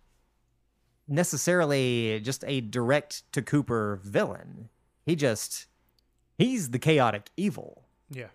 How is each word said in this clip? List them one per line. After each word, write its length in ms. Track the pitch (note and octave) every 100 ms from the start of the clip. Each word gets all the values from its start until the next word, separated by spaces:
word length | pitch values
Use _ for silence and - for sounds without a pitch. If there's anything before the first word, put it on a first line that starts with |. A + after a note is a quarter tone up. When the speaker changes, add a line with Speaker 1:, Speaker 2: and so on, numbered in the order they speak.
| _ _ _ _ _ _ _ _ _ _ -
Speaker 1:
necessarily 1120 | C#3+ F3 C#3 - F3+ D3+ C#3 B2+ A#2+ A2+ A2
just 200 | A2 C3 -
a 140 | C#3
direct 680 | A2 B2 A#2+ D3 - - -
to 80 | C#3+
Cooper 580 | A2+ C#3+ C3+ A#2 G#2 G2
villain. 680 | G2+ A#2+ F3 F2+ - - A2+ _ _ _ -
He 100 | E3
just, 500 | C#3 G#2+ - - - _ _ _ _ _ _ -
he's 320 | A#3+ B3+ C3+
the 80 | A#2+
chaotic 500 | D#3+ D#3 A#2+ G#2 - -
evil. 500 | G3 C3+ - - _ _ -
Speaker 2:
Yeah. 180 | C3+ A2+